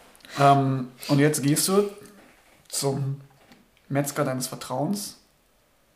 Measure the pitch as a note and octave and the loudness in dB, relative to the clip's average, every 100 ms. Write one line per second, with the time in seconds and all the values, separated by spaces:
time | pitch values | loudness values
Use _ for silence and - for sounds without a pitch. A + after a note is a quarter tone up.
0 | - - - - C#3 C#3 C3+ C3 B2 - | -20 -20 -14 2 6 6 4 -2 -6 -12
1 | - C#3+ D3 D3+ C#3 D3+ - G3 G3+ - | 0 4 4 2 0 0 2 2 0 -6
2 | - - - _ _ _ _ - C#3 C3+ | -20 -20 -20 _ _ _ _ -6 -4 -2
3 | C3+ C#3 - _ _ - _ _ _ C#3 | -4 -6 -12 _ _ -20 _ _ _ -2
4 | C#3+ D#3 C3 B2+ B2 - - C3 D3+ G3+ | -2 -2 -2 -2 -6 -10 -8 -4 -2 -4
5 | - - _ _ _ _ _ _ _ | -8 -14 _ _ _ _ _ _ _